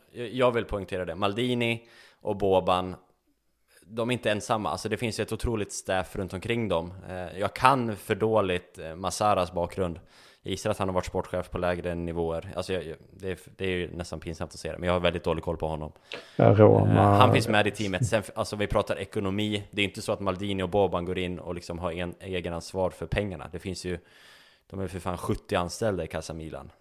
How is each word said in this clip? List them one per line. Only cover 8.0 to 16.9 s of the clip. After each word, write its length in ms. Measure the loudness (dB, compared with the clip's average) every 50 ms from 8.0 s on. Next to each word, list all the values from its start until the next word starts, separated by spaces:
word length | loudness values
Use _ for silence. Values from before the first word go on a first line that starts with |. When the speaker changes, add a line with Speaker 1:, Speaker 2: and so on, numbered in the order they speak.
| -2 -2 -2
Speaker 1:
dåligt, 640 | 0 2 2 4 4 4 2 2 -2 -2 -6 -16 -14
eh, 160 | -12 -12 -10
Massaras 580 | -6 -6 -4 -2 0 2 2 4 4 2 0 -2
bakgrund. 480 | -4 -4 -4 -2 -2 -2 -2 -2 -6 -12 -20 _ -20 -20 -20 -20 _ -8
Jag 80 | -6
gissar 200 | -6 -4 -2 -2
att 80 | -2 -2
han 100 | -2 -2
har 60 | 0
varit 120 | -2 -2
sportchef 440 | -2 -2 -6 -4 -4 -4 -6 -4 -4
på 80 | -4 -2
lägre 360 | 0 0 0 0 -2 -4 -4
nivåer. 540 | -4 -4 -4 -2 -2 0 0 -2 -4 -6 -8 -8
Alltså 160 | -8 -4 -4 -4
jag, 140 | -4 -4
jag, 100 | -6 -10 -14 -16 -20
det 200 | -18 -10 -8 -8
är, 80 | -8 -8 -10 -16 -12
det 80 | -6 -4
är 40 | -2 -2
ju 140 | -2 -2 -4 -6
nästan 240 | -8 -8 -8 -8 -10
pinsamt 340 | -8 -8 -8 -8 -8 -10 -10
att 40 | -10
se 120 | -8 -8 -6
det, 60 | -4
men 80 | 0
jag 60 | 0 2
har 80 | 4
väldigt 240 | 4 2 2 0 0
dålig 200 | 0 -2 0 0
koll 120 | -4 -4
på 100 | -2 -2 -4
honom. 240 | -4 -4 -6 -8 -12 -16 _ -16 -16 -16 -16 -6 2
Speaker 2:
Ja, 180 | 6 8 8 10
Roma. 360 | 10 10 10 10 8 6 6